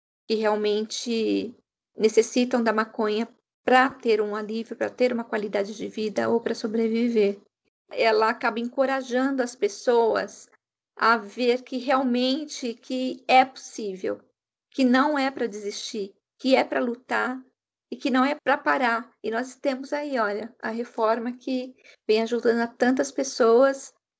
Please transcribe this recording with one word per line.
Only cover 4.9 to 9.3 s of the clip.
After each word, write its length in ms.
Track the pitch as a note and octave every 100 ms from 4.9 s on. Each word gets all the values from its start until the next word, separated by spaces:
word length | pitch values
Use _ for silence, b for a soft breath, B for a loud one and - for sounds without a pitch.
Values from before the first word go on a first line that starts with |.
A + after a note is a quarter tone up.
| - B3
uma 120 | A#3
qualidade 520 | A#3 A3 G#3 G3+ G3+ G#3+
de 120 | G3+
vida 420 | A3 G#3+ G3+ A3+
ou 100 | A#3
pra 140 | A3+
sobreviver. 840 | A3+ A3+ A3 A3+ A3+ A#3+ A#3 G3+ G3+ _ _ _ _ _
Ela 400 | E3+ A3+ G#3+ A3
acaba 300 | A#3 B3 A3
encorajando 800 | A#3+ C4+ C4 C4+ A#3+ B3 C4+